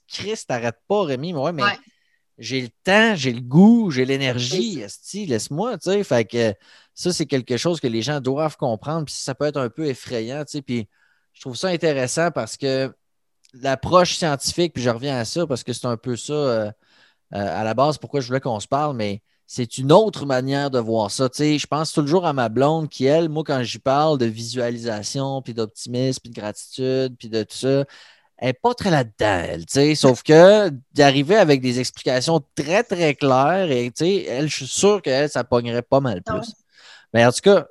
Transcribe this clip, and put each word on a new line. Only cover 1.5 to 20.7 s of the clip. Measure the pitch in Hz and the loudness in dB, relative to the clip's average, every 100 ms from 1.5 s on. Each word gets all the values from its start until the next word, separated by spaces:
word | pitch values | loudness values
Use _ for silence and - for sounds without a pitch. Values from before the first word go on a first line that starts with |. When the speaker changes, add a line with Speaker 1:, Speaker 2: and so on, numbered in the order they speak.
Speaker 1:
mais | 165 | -2
Speaker 2:
Ouais. | 202 190 _ _ _ _ _ - | -2 -4 _ _ _ _ _ -16
Speaker 1:
j'ai | 113 131 | -6 -6
le | 120 _ | -6 _
temps, | - 202 226 190 | 2 4 4 2
j'ai | 131 | -2
le | 120 | -4
goût, | 123 143 208 233 208 | 2 8 8 8 4
j'ai | 127 127 | 0 0
l'énergie. | 135 135 123 120 185 233 160 | 0 -2 -2 -2 -2 -4 -6
Speaker 2:
C'est | |
ça. | 104 | -12
Speaker 1:
Esti, | - - 196 196 | -16 -14 -10 -4
laisse-moi, | 113 - 147 233 202 | -4 -4 -4 -4 -4
tu | 170 | -2
sais. | 202 | -2
Fait | 196 156 110 | 0 0 0
que | 120 113 98 _ - _ | 0 -2 -2 _ -20 _
ça, | - 175 | -8 -4
c'est | 170 143 | -4 -2
quelque | 139 117 120 | -4 -2 -2
chose | 165 165 | -2 -2
que | 127 | -2
les | 113 | -2
gens | 110 147 | -2 -4
doivent | 127 139 156 - | -2 -2 -2 -2
comprendre. | 139 110 143 160 143 | -4 -4 -6 -6 -6
Puis | - | -8
ça | - | -8
peut | 127 151 | -4 -4
être | 151 | -2
un | 123 | -6
peu | - 156 | -4 -6
effrayant, | 123 - 123 113 143 143 | -6 -8 -8 -6 -8 -10
tu | |
sais. | 147 | -10
Puis | 135 120 104 _ _ _ _ | -6 -6 -6 _ _ _ _
je | _ | _
trouve | 139 117 | -12 -6
ça | 185 | -4
intéressant | 170 165 139 127 - 170 | 0 0 0 -2 0 -2
parce | 143 113 - | -2 -8 -4
que | 135 131 135 - _ _ _ _ _ | -2 -2 -4 -8 _ _ _ _ _
l'approche | 127 135 131 - 180 175 - | -8 -4 -4 2 4 4 0
scientifique, | 170 139 - - 175 | -2 -2 -4 -2 -2
puis | - | 0
je | 120 | -2
reviens | 113 139 131 | -2 -4 -4
à | 113 | -4
ça | 170 160 | -4 -4
parce | 123 | -4
que | - | -6
c'est | 120 127 | -6 -4
un | 117 | -6
peu | 131 117 | -6 -8
ça, | - | -6
euh, | 147 139 113 104 | -4 0 -2 -4
euh, | 107 _ _ _ _ - 101 101 85 | -8 _ _ _ _ -12 -6 -4 -4
à | |
la | 110 | -2
base, | 110 147 139 | 0 0 0
pourquoi | 120 143 | -6 -6
je | 123 | -4
voulais | 131 | -4
qu'on | 135 107 | -4 -6
se | - | -4
parle, | 135 151 127 | -2 -2 -2
mais | 104 101 _ _ - | -6 -6 _ _ -14
c'est | - 120 - | -8 -6 -2
une | 135 | 6
autre | 175 220 147 143 | 6 6 -2 -2
manière | 127 131 139 143 | -2 0 -2 0